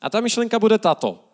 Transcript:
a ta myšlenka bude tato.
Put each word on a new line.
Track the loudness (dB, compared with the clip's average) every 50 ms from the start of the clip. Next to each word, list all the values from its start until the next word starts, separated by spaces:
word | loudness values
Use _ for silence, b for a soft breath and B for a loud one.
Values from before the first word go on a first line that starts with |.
a | -10 -4
ta | -4 -2
myšlenka | -2 -2 -2 -2 -2 -2 0 0
bude | 2 2 2
tato. | 2 2 0 0 0 -2 -4 -4 -6 _ _